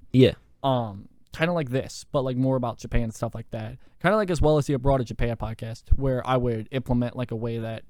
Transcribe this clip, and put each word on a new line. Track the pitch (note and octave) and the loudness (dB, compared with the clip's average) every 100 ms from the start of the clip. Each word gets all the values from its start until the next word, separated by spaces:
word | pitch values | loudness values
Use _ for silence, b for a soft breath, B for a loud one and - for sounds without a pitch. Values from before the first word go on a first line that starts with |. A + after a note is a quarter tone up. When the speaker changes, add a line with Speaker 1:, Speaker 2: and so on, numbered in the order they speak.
| - | 0
Speaker 1:
Yeah. | B2+ B2 - - _ | 6 6 4 -10 _
Speaker 2:
Um, | C3+ B2+ A2+ G2+ - - - | -2 -2 -2 -8 -16 -20 -18
kinda | - E3 | -4 -2
like | F3 C3+ | -2 -2
this, | B2+ - - - | -4 -6 -10 -6
but, | D3 | -4
like, | C3 B2+ | -2 0
more | C3 C3 | 0 0
about | A#2+ A2 | -2 -6
Japan | A2+ A#2+ | -2 0
and | A#2 | 0
stuff | - A#2 | -4 -8
like | A2+ - | -8 -10
that. | A#2 A2 B2+ - - | -10 -10 -12 -20 -4
Kinda | E3+ G#3+ | 2 2
like | G3+ | 2
as | D#3+ | 2
well | D3+ D3+ | 4 4
as | C#3 | 2
the | |
Abroad | C#3 C3+ C3+ | 0 2 2
of | A#2+ | 0
Japan | - A#2 A2+ | -2 -2 -2
podcast, | A2 A2 A2+ A2+ - | -6 -8 -10 -10 2
where | - C3+ B2+ - | 4 4 0 2
I | C3 | 2
would | B2 A2+ G#2+ | 2 -2 -2
implement, | C3+ - B2 A#2+ - | -4 0 0 0 -4
like, | B2 | -6
a | A2+ | -4
way | A#2 A#2 | -4 -4
that, | A2+ A2 - | -6 -8 -6